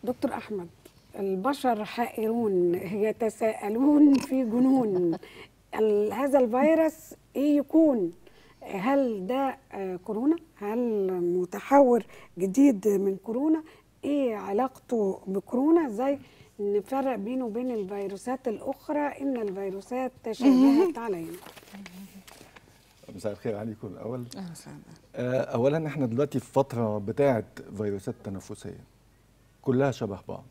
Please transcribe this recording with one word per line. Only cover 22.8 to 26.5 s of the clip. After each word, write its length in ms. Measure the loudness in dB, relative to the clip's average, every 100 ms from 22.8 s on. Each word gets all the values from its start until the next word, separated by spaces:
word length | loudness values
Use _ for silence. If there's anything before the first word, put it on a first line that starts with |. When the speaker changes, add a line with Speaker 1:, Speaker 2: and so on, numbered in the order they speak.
| _ _ -20 -10
Speaker 3:
مساء 160 | -8
الخير 240 | -6 -6 -6
عليكم 300 | -8 -10 -12
الأول. 380 | -12 -10 -8 -10 -12
Speaker 2:
أهلًا 140 | -14
وسهلًا. 260 | -14 -18 -20 -20 -20 _ -6
Speaker 3:
آه، 260 | -2 -2
أولًا 460 | -2 0 0 0 -4
إحنا 180 | -4 -2
دلوقتي 340 | 0 -2 -2
في 60 | 0